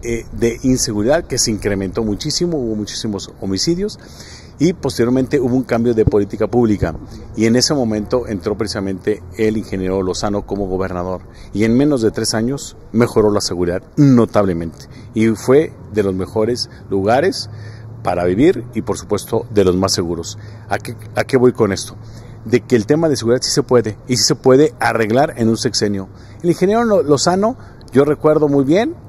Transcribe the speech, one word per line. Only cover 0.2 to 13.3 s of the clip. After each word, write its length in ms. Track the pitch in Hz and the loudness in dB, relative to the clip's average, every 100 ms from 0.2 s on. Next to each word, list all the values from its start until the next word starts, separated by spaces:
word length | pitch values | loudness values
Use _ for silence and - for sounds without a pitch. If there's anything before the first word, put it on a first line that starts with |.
| - | -6
de 260 | 110 117 113 | -2 0 0
inseguridad 600 | 131 127 - 104 104 156 - | 0 0 0 0 2 0 0
que 120 | 127 | -4
se 140 | - | -2
incrementó 520 | 104 104 98 98 113 | -2 -2 -2 -2 -4
muchísimo, 540 | 110 101 156 - 175 156 | -4 -4 -4 -4 -2 -2
hubo 180 | 120 107 | -4 -4
muchísimos 560 | 104 - 113 101 - - | -6 -6 -6 -6 -8 -10
homicidios 600 | 101 95 - 175 208 - - - - - - - | -6 -2 0 -2 -4 -8 -20 -20 -20 -20 -20 0
y 140 | 151 | 0
posteriormente 680 | 185 139 - 117 127 127 147 | 0 -4 0 2 2 0 0
hubo 160 | 123 127 | 2 0
un 60 | |
cambio 320 | 127 117 120 | 0 0 2
de 100 | 113 107 | 4 4
política 420 | 107 101 107 107 | 4 0 -2 0
pública 480 | 120 117 101 87 80 - - - - | 2 2 2 -2 -6 -12 -16 -14 0
y 100 | 113 | 2
en 100 | 120 | 4
ese 200 | 127 151 | 2 0
momento 500 | 117 107 104 127 120 | 0 -2 -2 -2 -2
entró 320 | 101 107 101 | -6 -4 -4
precisamente 640 | 107 110 98 95 98 104 - - | -4 -4 -4 -4 -4 -4 -6 -2
el 180 | 110 110 | 0 0
ingeniero 460 | 98 98 92 95 | -6 -4 -2 0
Lozano 460 | 92 90 107 101 - | -2 -2 -2 -4 -4
como 180 | 101 98 | -6 -4
gobernador 560 | 92 95 90 90 92 - - - | -4 -4 -4 -6 -8 -12 -20 -10
y 100 | 101 | -2
en 140 | 113 117 | 2 4
menos 240 | 147 139 | 2 2
de 80 | 110 | 0
tres 240 | 98 113 | 0 -4
años 420 | 113 117 139 - - - | -2 -2 -4 -10 -18 -6
mejoró 380 | 110 117 - 107 | 0 2 4 2